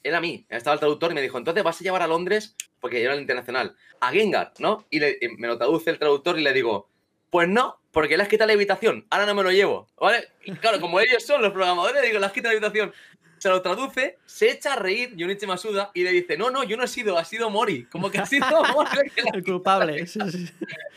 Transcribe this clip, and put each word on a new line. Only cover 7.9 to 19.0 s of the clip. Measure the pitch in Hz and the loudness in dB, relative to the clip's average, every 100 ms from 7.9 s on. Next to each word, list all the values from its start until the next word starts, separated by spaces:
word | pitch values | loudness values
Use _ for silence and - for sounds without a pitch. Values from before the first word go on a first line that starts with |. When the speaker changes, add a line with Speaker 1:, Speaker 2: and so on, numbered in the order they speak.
Speaker 1:
porque | - 156 160 | 0 2 2
le | |
has | 196 | 2
quitado | 214 220 | 4 4
la | |
habitación, | 214 202 190 220 123 - | 4 2 2 2 0 -2
ahora | 170 208 | 0 0
no | |
me | 202 | 2
lo | 190 | 4
llevo", | 185 190 101 95 _ | 4 4 0 -6 _
¿vale? | 180 233 - _ | 2 2 -2 _
Y | - | -14
claro, | 180 220 202 | -2 0 0
como | 170 170 | 0 2
ellos | 226 240 - | 4 2 2
son | 285 | 2
los | 214 | 2
programadores, | 190 185 180 180 269 | 2 2 2 2 2
digo, | 247 214 | 2 0
"Le | 196 | -2
has | |
quitado | 220 233 | -2 0
la | 220 | 0
habitación". | 208 214 196 - - _ _ _ | 0 -2 -4 -6 -20 _ _ _
Se | 196 | 0
lo | 185 | 0
traduce, | 185 190 269 - 277 - | 0 -4 -4 -4 -4 -6
se | _ - 220 | _ 0 2
echa | 269 294 | 2 -2
a | 269 | -2
reír, | 190 208 247 202 | -2 -2 -4 -6
Junichi | 175 196 202 | -6 -6 -4
Masuda, | 180 220 202 202 | -6 -4 -4 -4
y | 180 | -2
le | 180 | 2
dice, | 180 180 185 | 2 0 -2
"No, | 233 | -2
no, | 262 | -2
yo | 240 220 | -4 -4
no | |
he | 254 | -4
sido, | - 226 175 | -4 -2 -2
ha | |
sido | 165 220 226 | -2 -4 -2
Mori, | 202 233 147 120 | 0 0 -2 -6
como | 160 196 | -6 -4
que | 196 | -2
ha | 196 | 0
sido | 277 262 | 0 4
<laughs> | 311 233 262 | 4 4 2
Mori | 311 262 | 2 0